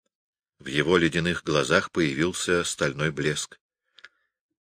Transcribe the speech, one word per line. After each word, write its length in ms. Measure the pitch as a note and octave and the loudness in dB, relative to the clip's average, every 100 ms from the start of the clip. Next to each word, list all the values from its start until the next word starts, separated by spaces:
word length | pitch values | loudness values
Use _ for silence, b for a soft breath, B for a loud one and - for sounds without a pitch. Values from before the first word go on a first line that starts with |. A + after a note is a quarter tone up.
| _ _ _ _ _ _ | _ _ _ _ _ _
В 80 | C2+ | -6
его 300 | C#2+ D2 F2+ | -2 4 4
ледяных 460 | E2 E2 E2 E2 | 4 0 -2 -2
глазах 480 | - D2+ C2+ E2+ - | 0 0 4 2 2
появился 720 | - D#2 C2+ F2 - - F2 | 0 0 2 -2 -2 0 0
стальной 480 | E2 - D#2 C2+ D#2 | 0 -2 -4 -2 -4
блеск. 480 | D2 D2 D2+ - - _ _ b b b b b _ _ _ | -2 -4 -4 -8 -14 _ _ b b b b b _ _ _